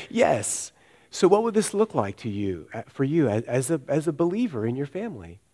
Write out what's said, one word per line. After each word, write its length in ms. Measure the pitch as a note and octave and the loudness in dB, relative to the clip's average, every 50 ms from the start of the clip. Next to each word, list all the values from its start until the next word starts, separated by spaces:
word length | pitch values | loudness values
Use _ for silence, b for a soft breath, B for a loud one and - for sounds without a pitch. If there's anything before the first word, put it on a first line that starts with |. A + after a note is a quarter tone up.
| B B | B B
Yes. 600 | - A3+ - - C#3 G#2+ G2+ - - - - - - b b b b b b b | 2 4 4 4 4 2 0 -4 -4 -6 -8 -12 -16 b b b b b b b
So 180 | b - F#3+ E3+ | b 4 4 6
what 140 | G3 G#3+ A3+ | 6 6 4
would 100 | A#3 G3 | 4 2
this 180 | A3 F#3+ - | 0 0 2
look 220 | G3+ G3+ A3 - - | 0 0 0 0 0
like 220 | C3 G#2 G2+ - - | -2 -2 -2 -4 -8
to 100 | - A2 | -6 -6
you, 400 | G2 G#2 G2+ F#2+ F2+ D#2+ D2+ - - | -4 -2 -2 -2 -4 -6 -8 -12 -12
uh, 80 | A2+ - - | -12 -12 -8
for 160 | - - C3+ | -4 -2 -2
you 240 | C#3 D#3+ E3+ C#3+ G#2+ | 0 2 2 2 2
as, 160 | G#2 A2+ A#2+ | 2 0 -2
as 260 | - A#2+ C3+ B2+ D#3 | -2 -2 -2 0 0
a, 100 | E3 D3 - - | -2 -4 -2 0
as 180 | C#3 D#3 D3 | -2 0 0
a 60 | E3+ | 0
believer 540 | D3 E3 E3+ F3 G3 A3+ B3+ G3+ C#3 G#2+ A2 | 0 0 0 0 0 0 -2 -2 -2 -2 -2
in 100 | A#2 B2 | -2 -2
your 100 | C3+ C#3+ | -2 -4
family, 540 | C#3 - F#3 A#3 A3+ C#3+ G2+ E2+ E2 F#2+ - _ _ | -6 -6 -8 -8 -8 -10 -12 -14 -16 -18 -20 _ _